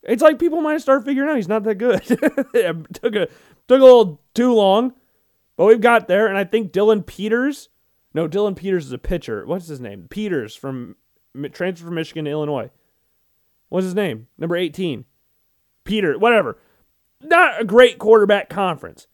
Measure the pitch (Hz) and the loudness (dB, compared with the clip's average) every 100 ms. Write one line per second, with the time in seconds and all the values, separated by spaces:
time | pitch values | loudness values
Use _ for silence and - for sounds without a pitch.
0 | - 226 311 294 339 320 302 302 - 269 | -4 2 2 2 -2 -2 -2 -4 0 0
1 | 226 269 277 294 170 214 214 196 240 196 | 0 -4 -2 -2 -2 -4 -4 -4 0 -2
2 | - 247 294 - 269 - 180 165 156 - | -2 -2 -2 -2 -4 -2 -2 -4 -12 -8
3 | 233 208 175 _ _ _ _ 262 262 247 | -6 -4 -6 _ _ _ _ 8 10 8
4 | 208 147 _ - 247 233 196 196 254 - | 6 -4 _ -2 2 4 4 2 0 -8
5 | _ _ _ _ _ - 185 233 233 233 | _ _ _ _ _ 0 4 4 4 2
6 | - 185 214 196 196 226 202 185 208 214 | 2 0 0 -2 -2 -4 -2 0 2 0
7 | - - 208 226 269 277 - _ _ _ | -2 -10 -4 -2 -2 -6 -16 _ _ _
8 | _ 151 170 190 208 190 185 185 135 123 | _ -8 -6 -2 -4 -4 -4 -4 -4 -12
9 | - 135 - 107 104 180 165 143 120 101 | -6 -8 -6 -12 -8 -10 -10 -16 -14 -16
10 | 82 - 214 165 107 - 135 131 120 - | -14 -10 -6 -6 -6 -12 -12 -12 -12 -18
11 | _ _ _ 135 143 - 180 175 170 170 | _ _ _ -14 -14 -8 -8 -8 -10 -10
12 | 160 165 151 151 147 139 - _ _ _ | -8 -10 -8 -6 -6 -8 -10 _ _ _
13 | _ _ _ _ _ _ _ 180 185 180 | _ _ _ _ _ _ _ -6 -4 -4
14 | 196 110 120 _ 165 175 180 151 180 123 | -6 -8 -16 _ -6 -4 -6 -6 -8 -8
15 | 135 _ _ _ _ _ _ _ - 214 | -14 _ _ _ _ _ _ _ -6 -2
16 | 180 143 220 226 139 - _ _ _ _ | -2 0 2 2 0 -8 _ _ _ _
17 | _ _ 302 339 330 180 220 220 254 196 | _ _ 0 2 2 0 0 6 6 4
18 | 208 226 202 202 - 196 185 151 87 - | 4 4 4 0 -2 -4 -4 -4 -12 -20
19 | _ | _